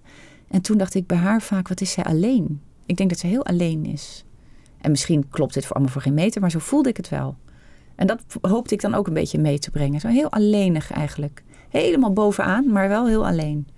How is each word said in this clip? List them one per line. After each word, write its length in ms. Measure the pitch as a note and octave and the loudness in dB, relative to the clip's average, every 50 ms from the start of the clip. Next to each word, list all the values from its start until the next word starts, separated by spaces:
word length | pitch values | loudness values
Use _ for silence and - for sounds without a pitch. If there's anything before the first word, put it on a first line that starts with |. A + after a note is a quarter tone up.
| - - - - - - - - - - | -6 -12 -20 -20 -20 -20 -20 -20 -10 -2
En 120 | - F#3+ | -2 0
toen 180 | F3+ - G#3+ G#3+ | 2 2 2 2
dacht 160 | F#3+ F#3 - | 2 0 0
ik 120 | G3 F3+ | -4 -2
bij 100 | - F3 F3 | 0 0 2
haar 240 | F3 F#3+ G#3+ A3+ - | 2 2 2 0 0
vaak: 260 | - G#3 F#3+ F3+ - | 0 -2 -2 -2 -4
"Wat 120 | F3+ - | -4 -4
is 120 | G3 F#3 - | -4 -4 -4
zij 120 | - - | -4 -2
alleen?" 560 | - D#3+ D#3 F#3 A#3 C4+ A#3 D#3+ D#3 D3+ C#3+ - - - - - | 0 0 2 2 2 2 2 2 0 -4 -6 -10 -14 -20 -14 -6
Ik 100 | - F3+ | -4 -2
denk 140 | - G3 F#3 | 0 2 0
dat 80 | F3 - | 0 0
ze 80 | - | -2
heel 180 | F3 G3+ C4 - | 0 0 0 0
alleen 380 | - F3+ F3 F3 E3 D#3+ D#3 D#3 | 0 0 0 0 0 0 -2 -4
is. 380 | - - D3 - - - - - - - - - - - - - - - - | -4 -6 -8 -10 -12 -16 -18 -20 -20 -20 -20 -20 -20 -20 -20 -20 -20 -18 -4
En 100 | - D3 | 0 0
misschien 360 | D3+ C#3 - - E3+ D3 C#3+ C#3+ | 0 0 2 2 0 0 0 0
klopt 240 | - - C#3+ B2+ - | -2 -2 -2 -2 -2
dit 100 | C#3 C3+ | -4 -6
voor 80 | - - | -4 -2
allemaal 180 | - C#3 C3 B2+ | 0 0 0 0
voor 100 | C#3 - | -2 0
geen 120 | C3+ C#3 | 0 2
meter, 260 | D3+ E3+ A3 - G#3+ | 2 2 0 0 0
maar 100 | F#3+ F3+ | 0 0
zo 80 | D#3+ D#3+ | 0 -2
voelde 300 | - - - D4 C#4+ C4 | -2 0 2 2 2 2
ik 80 | A3+ | 0
het 120 | - F3 - | -4 -6 -6
wel. 280 | D#3 C#3 C3+ C3+ C#3 - - - - - - - - - - - - | -6 -6 -4 -6 -8 -10 -16 -20 -20 -20 -20 -20 -20 -20 -20 -20 -4
En 120 | - F3+ | 0 0
dat 140 | G3 A3+ A#3 - - - - | 0 0 -2 -6 -12 -8 -4
hoopte 340 | - F3+ G3+ A#3 A#3+ - - | 0 0 0 0 0 -2 -2
ik 60 | - | -2
dan 140 | - G3+ - | -2 -2 -2
ook 120 | - G3+ | -2 -2
een 60 | F3+ D#3+ | -2 -2
beetje 240 | D#3 D#3+ - - D#3 | -2 -2 -2 0 0
mee 200 | D3+ D3+ C#3+ D3 | 2 2 0 0
te 120 | - - | -4 -4
brengen. 300 | - D3+ C#3+ C#3 C#3+ D3+ | -2 -2 0 0 0 -2
Zo 80 | - A3+ | 0 2
heel 220 | A#3 C4 D4+ - | 2 2 2 2
alleenig 600 | - G#3+ G#3 G#3 G#3 G3+ G3 F#3 E3+ D#3 - - - | 2 2 2 4 4 4 4 2 2 0 -2 -4 -4
eigenlijk. 500 | - D3+ C#3+ - - D3 D3 - - - - - - - - | -4 -4 -4 -4 -6 -8 -8 -8 -12 -20 -20 -20 -20 -14 -4
Helemaal 440 | - D4 - F4+ E4+ C#4 B3+ G#3+ F#3+ | -2 0 2 2 4 4 2 2 2
bovenaan, 600 | G#3 G#3+ G#3 G3+ - - - F#3 A#3 C#4 C#4 G#3+ | 2 2 2 2 0 0 0 0 2 2 2 2
maar 160 | G3 F#3+ G3 | 2 2 2
wel 180 | G3+ A3 B3 A#3 | 2 2 2 2
heel 180 | A3 G#3+ - | 2 2 2
alleen. 400 | - F3 E3 D#3 D3+ D3+ D3+ C#3+ - - | 0 0 0 -2 -2 -4 -4 -6 -8 -14